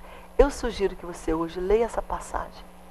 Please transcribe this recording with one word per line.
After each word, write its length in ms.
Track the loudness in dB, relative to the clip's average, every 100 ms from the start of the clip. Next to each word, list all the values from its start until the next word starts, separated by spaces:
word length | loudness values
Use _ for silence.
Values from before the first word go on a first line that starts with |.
| -14 -16 2 6
Eu 140 | 6
sugiro 420 | 4 -4 0 0 -2
que 100 | -10
você 280 | -6 -2
hoje 240 | 0 0 -2
leia 280 | 4 4 4
essa 160 | -2
passagem. 640 | -4 -4 -4 -6 -6 -12 -16 -16 -18